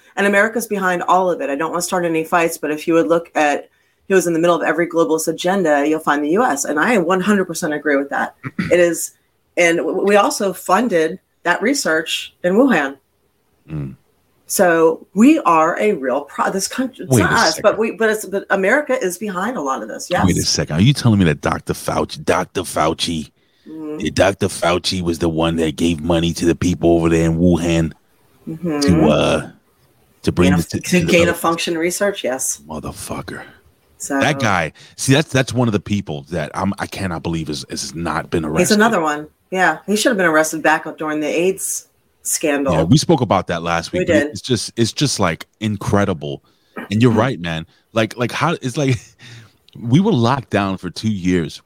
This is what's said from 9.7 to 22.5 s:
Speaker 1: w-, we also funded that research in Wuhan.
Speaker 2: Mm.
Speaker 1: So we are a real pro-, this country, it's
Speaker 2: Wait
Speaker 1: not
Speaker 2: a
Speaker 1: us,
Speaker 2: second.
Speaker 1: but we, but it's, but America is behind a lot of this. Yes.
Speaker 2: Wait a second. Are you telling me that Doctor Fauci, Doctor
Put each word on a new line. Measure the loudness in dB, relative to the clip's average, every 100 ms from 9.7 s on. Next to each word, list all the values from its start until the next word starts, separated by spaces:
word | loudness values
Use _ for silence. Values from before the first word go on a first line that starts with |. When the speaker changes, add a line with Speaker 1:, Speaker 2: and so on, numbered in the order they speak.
| 2
Speaker 1:
w-, | -2 0 2
we | 4
also | 2 0 -4
funded | -4 0 0 2 0 0 -4 _ _
that | -2 0
research | 0 0 0 -2 -2 -6 -10 _
in | 0
Wuhan. | 4 4 4 0 -8 _ _ _ _ _ _ -12
Speaker 2:
Mm. | -8 -8 -12 _ _ _ _ -4
Speaker 1:
So | 2 4 4 4 2 -4
we | 4 6 6
are | 4 4 4 2
a | 0
real | 0 -2 -2
pro-, | -4 -4 -2
this | -2 -4
country, | -4 -6 -6 0
it's |
Speaker 2:
Wait | 2
Speaker 1:
not | 4
Speaker 2:
a | 2
Speaker 1:
us, | 0 2
Speaker 2:
second. |
Speaker 1:
but | 0 0
we, | -2
but | 0 -2
it's, | -2 -4
but | -6 -2
America | 0 2 2 0 -2
is | -4 -6
behind | -6 -6 -6 -6
a |
lot | -6 -6
of | -8
this. | -12 -4
Yes. | 2 2
Speaker 2:
Wait | 2
a |
second. | 0 -2 -2 2
Are |
you | 4
telling | 4 4 4
me | 4
that | 2
Doctor | -2 -4 -6
Fauci, | -6 -4 -4 -4 -4
Doctor | 0 0 0